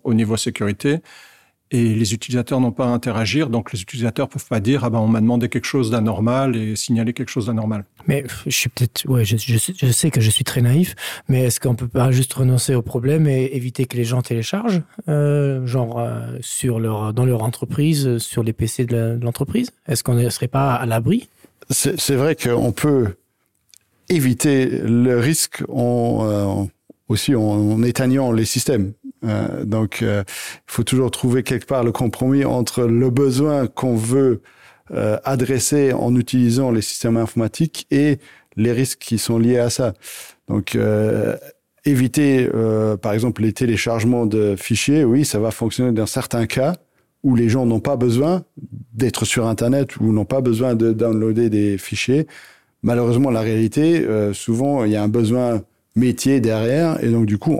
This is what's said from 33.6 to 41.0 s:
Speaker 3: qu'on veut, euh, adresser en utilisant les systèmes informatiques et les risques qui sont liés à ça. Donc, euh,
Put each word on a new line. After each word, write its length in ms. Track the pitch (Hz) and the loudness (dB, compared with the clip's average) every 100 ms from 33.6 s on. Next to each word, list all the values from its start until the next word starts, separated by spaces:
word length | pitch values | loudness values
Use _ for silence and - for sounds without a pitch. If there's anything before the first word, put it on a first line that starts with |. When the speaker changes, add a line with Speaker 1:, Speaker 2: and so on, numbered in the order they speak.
| 117 | -2
Speaker 3:
qu'on 260 | - 131 | -2 -2
veut, 480 | 117 113 135 135 107 - _ - _ - | 0 0 2 4 2 -4 _ -20 _ -10
euh, 260 | - 107 107 | -4 -2 -2
adresser 680 | 135 123 127 131 - 147 139 | -2 -2 0 0 0 2 2
en 240 | - 120 123 | 2 2 2
utilisant 560 | 120 127 120 120 135 | 2 2 4 2 2
les 100 | 113 | 0
systèmes 340 | - - 120 113 | -2 -4 0 0
informatiques 680 | 110 123 110 - 165 - - | 0 -2 -2 -2 -4 -4 -2
et 260 | 143 147 139 - - _ - | 2 2 0 -6 -20 _ -2
les 160 | 113 | 0
risques 260 | 120 131 - | 0 -2 -6
qui 200 | - 113 | -4 -2
sont 200 | - 117 | 0 2
liés 200 | 117 123 | 4 4
à 120 | 120 | 2
ça. 220 | - 123 92 - - - - - | 0 -4 -4 -14 -20 -20 -16 -6
Donc, 260 | 104 - | -4 -2
euh, 600 | 120 107 107 | 0 2 2